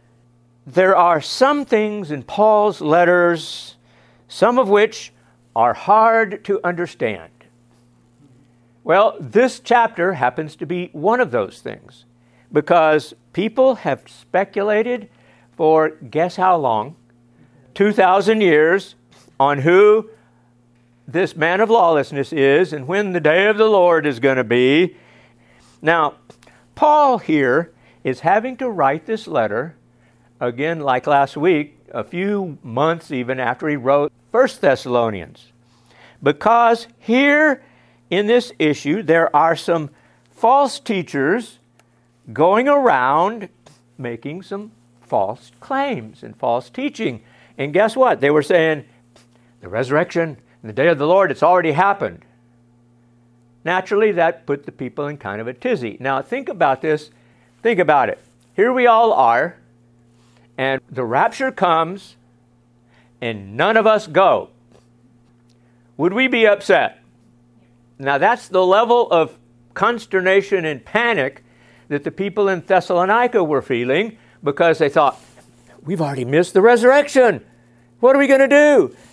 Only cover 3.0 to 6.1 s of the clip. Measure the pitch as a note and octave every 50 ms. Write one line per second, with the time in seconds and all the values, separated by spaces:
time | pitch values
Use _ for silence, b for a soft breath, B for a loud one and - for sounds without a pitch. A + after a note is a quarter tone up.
3 | F3 E3+ F3+ F3 F3 F3 E3+ D#3+ D3 - - - - - - b b b b b
4 | b b b b b b - - F#3+ A3+ B3 B3+ B3 G3 G#3 G3+ A3 A3 - -
5 | - - b b b b b b b _ _ A2+ A#2 A#2+ A2+ - - F#3 G#3 A3
6 | A3 A3+